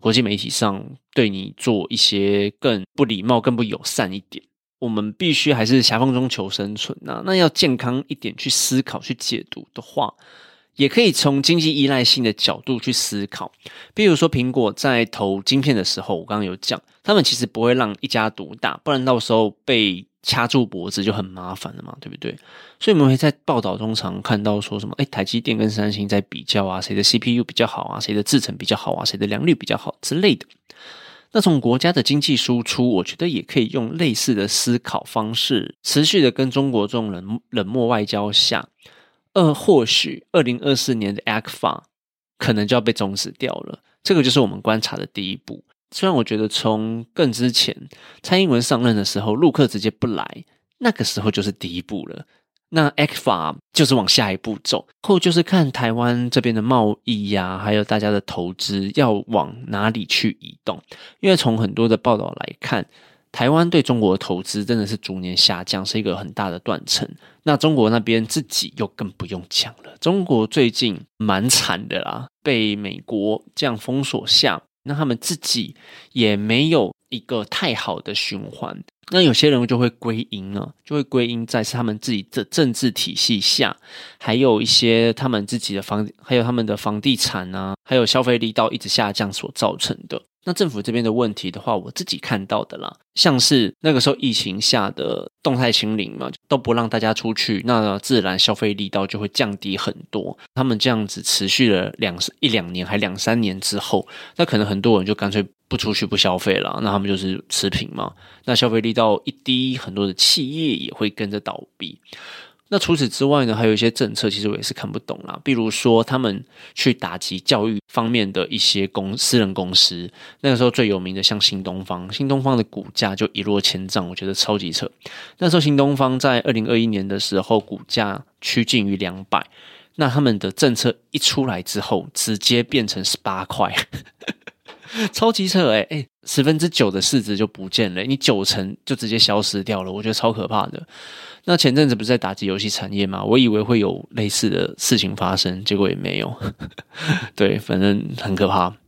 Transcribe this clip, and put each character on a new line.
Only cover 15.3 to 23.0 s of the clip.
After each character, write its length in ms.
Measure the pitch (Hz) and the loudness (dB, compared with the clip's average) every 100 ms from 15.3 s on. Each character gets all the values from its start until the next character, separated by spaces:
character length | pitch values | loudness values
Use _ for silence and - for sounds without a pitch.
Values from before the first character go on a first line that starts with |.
| 98 | 0
晶 160 | - 135 | 0 2
片 160 | 143 113 | 2 0
的 80 | |
时 160 | 87 - | 0 -4
候， 160 | - 87 | -4 -6
我 80 | |
刚 140 | 87 107 | -4 -4
刚 60 | |
有 120 | 95 92 | -4 -6
讲， 260 | - 107 - _ | -6 -6 -8 _
他 100 | - | 2
们 80 | 208 | 2
其 140 | 131 - | 2 0
实 100 | - | -2
不 160 | 113 | 0
会 100 | 117 | 2
让 200 | 127 107 98 | 4 0 -4
一 80 | 131 | -2
家 200 | 117 110 | 0 0
独 240 | - 82 110 | -4 -12 -6
大， 240 | 104 - | -4 -4
不 80 | - | -2
然 140 | 135 | 0
到 160 | 131 120 | 2 0
时 120 | - | 2
候 180 | 113 107 - | 2 2 -2
被 400 | - 117 101 90 - _ | 0 2 2 0 -8 _
掐 220 | - 127 120 | -4 -2 2
住 180 | 135 | 2
脖 240 | 110 92 92 | 2 -2 -6
子 140 | 101 | -2
就 100 | 98 | -2
很 120 | 101 | -2
麻 280 | 92 92 90 | -6 -10 -12
烦 220 | 92 - - | -10 -12 -14
了 60 | |
嘛， 140 | - - | -16 -16
对 80 | - | -18
不 80 | - | -12
对？ 200 | - - - - - _ | -12 -12 -16 -20 -20 _
所 120 | 220 | 4
以 40 | |
我 20 | |
们 100 | 175 | 6